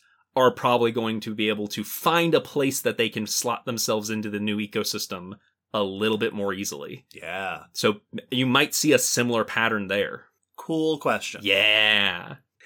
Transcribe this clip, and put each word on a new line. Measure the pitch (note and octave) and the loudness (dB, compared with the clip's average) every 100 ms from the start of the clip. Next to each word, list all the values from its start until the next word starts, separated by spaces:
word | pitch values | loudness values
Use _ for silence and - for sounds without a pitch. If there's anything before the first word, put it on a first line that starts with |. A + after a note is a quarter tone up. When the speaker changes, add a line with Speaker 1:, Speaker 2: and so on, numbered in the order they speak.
| _ _ _ C3 | _ _ _ 4
Speaker 1:
are | B2+ | 4
probably | A#2+ C3 A#2+ A#2 | 4 2 4 4
going | A#2 A2+ A2 | 2 -2 -4
to | A2 G#2+ | -6 -2
be | G#2+ | 0
able | G#2 G#2 | 0 -4
to | - | -6
find | G#2 - - E3+ E3+ | -8 -4 0 2 4
a | D#3 | 2
place | - D3 C#3 B2+ | 0 -2 0 0
that | A#2 G#2+ | -2 0
they | A2+ | -2
can | A#2 G#2 | -2 -4
slot | - A#2+ A2+ - | -4 -2 -4 -4
themselves | A2+ - A2 G#2+ | -4 0 0 -2
into | A2 G#2+ | -4 -4
the | G#2 | -4
new | G#2+ G#2 | -2 -2
ecosystem | G#2 A2 G#2 G#2 - F#2 F2+ G2 _ _ _ | -2 -2 -2 -4 -6 -8 -10 -16 _ _ _
a | A2 | -2
little | G2+ G2 G#2+ A2 | -2 0 0 2
bit | A2+ | 0
more | G#2 G2+ | -2 -2
easily. | F#2+ G2+ C#2+ C#2+ B2 - | -2 -6 -8 -10 -12 -18
Speaker 2:
Yeah. | - E2 F#2 F#2+ D#2 - | -14 -10 -6 -6 -8 -10
Speaker 1:
So | - A#2 G#2 _ A2+ - | -2 0 0 _ -14 -6
you | B2+ C3 | -2 2
might | C3+ D3 | 2 2
see | - D3+ | 2 4
a | B2+ | 4
similar | - - A#2+ A#2 | 4 0 0 0
pattern | G#2+ - A2+ G#2+ F#2+ | 0 0 0 0 -2
there. | G2 F#2+ - - _ _ - | -2 -2 -6 -16 _ _ -14
Speaker 2:
Cool | - D#3+ D#3 D3+ | -4 0 0 0
question. | C#3 A2+ - G#2+ | 0 -2 -2 -4
Speaker 1:
Yeah. | G2+ F#2+ G#2+ G#2+ G#2+ G#2 G2+ F2 - C#3+ _ _ | 2 4 4 4 4 4 2 -2 -8 -14 _ _